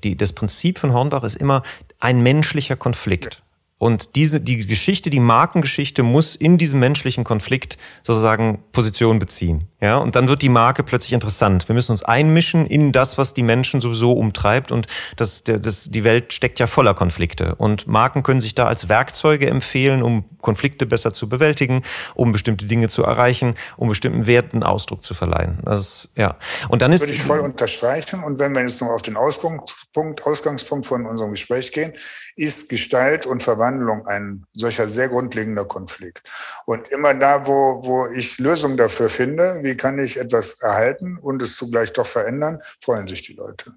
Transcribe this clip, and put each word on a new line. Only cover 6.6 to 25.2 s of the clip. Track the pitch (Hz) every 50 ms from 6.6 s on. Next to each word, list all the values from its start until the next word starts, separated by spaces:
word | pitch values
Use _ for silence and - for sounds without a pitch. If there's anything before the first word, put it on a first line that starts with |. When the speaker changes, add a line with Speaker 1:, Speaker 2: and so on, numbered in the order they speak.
| 170 156 139 139
Speaker 1:
menschlichen | 123 127 147 143 - 131 127 - 120
Konflikt | - 117 107 - - 131 135 - - - - - - - - _
sozusagen | - 120 110 110 110 110 107 113 113 107 101 - _ _
Position | - 117 110 101 - 120 113 110 110
beziehen. | 98 90 - - - 85 82 76 82 - _ _
Ja, | - 101 113 139
und | 143 - 113
dann | 123 123 127
wird | 143 139
die | 143 135
Marke | 123 117 113 123 135 - 135
plötzlich | - - 120 - - 127
interessant. | 120 - 104 98 - - 104 95 90 - -
Wir | 110
müssen | 120 117 -
uns | 117 101 -
einmischen | - 117 127 147 156 156 160 165 - - 165 156
in | - - 147 151 143 127
das, | 131 131 135 - -
was | 139 131 -
die | - 123
Menschen | 117 117 123 127 - - 135 117
sowieso | 120 117 110 113 120 127
umtreibt. | 123 110 110 98 - - 101 110 127 139 - 123
Und | 117 110 - - - - - - -
das, | 117 101 - - _
der, | - 113 107
das, | 98 113 104 - - -
die | 98 113 104
Welt | 113 110 120 123 - -
steckt | - - 123 - -
ja | 123
voller | 113 - - 135 107 95
Konflikte. | - 95 87 82 - 87 82 - - 85 82 82
Und | - - 107 107 101 -
Marken | - 107 110 117 131 - 143 135
können | - 131 135
sich | 113 113 -
da | - 123
als | 117 120 - - 85
Werkzeuge | 107 110 135 - - - - 156 151 147 135 131
empfehlen, | 117 135 123 - - 131 131 139 135 131 120
um | 117 117 110 98 - - _
Konflikte | - - 110 - - 143 139 - 139
besser | 113 113 113 - 117 104
zu | - - 107
bewältigen, | 120 127 156 151 151 147 143 123 131 131 127 - - - - - -
um | - 131 117 107
bestimmte | 104 - - 110 95 104
Dinge | 101 117 117 117 110
zu | - - -
erreichen, | - 120 113 123 123 123 123 - 123 117 - - - -
um | - 123 117
bestimmten | 107 101 - - - 117 113
Werten | 104 120 120 - - - 113 -
Ausdruck | - 92 98 98 - - 95 -
zu | - 90
verleihen. | -